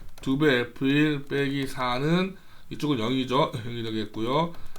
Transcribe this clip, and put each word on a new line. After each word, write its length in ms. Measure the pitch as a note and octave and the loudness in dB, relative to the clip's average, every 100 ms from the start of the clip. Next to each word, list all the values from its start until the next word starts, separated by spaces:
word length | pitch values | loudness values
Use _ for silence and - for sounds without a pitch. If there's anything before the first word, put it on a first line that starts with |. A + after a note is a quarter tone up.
| - - | -10 -6
두 160 | C3 C3+ | 0 4
배 220 | D3+ B2 | 4 4
F 260 | A#2+ - C3+ | 2 0 2
일 400 | D3 D3+ C#3+ C#3+ | 4 4 0 -2
빼기 420 | C#3 C#3 C#3 C3 | -2 0 0 -2
사는 680 | B2+ B2+ B2 D3 F3 F#3+ - - - - | -2 -2 0 2 2 0 -6 -16 -14 -10
이쪽은 280 | G#2 D3 C3 | -4 0 0
영이죠. 540 | A2+ C3 B2 C3 - A#2 | 2 0 2 2 2 -2
<laughs> 60 | G#2 | -6
영이 180 | A#2+ | -6
되겠고요. 680 | A2+ A2 G#2 G#2+ A2+ C#3+ E3+ - - | -4 -2 -4 -2 0 2 0 -2 -4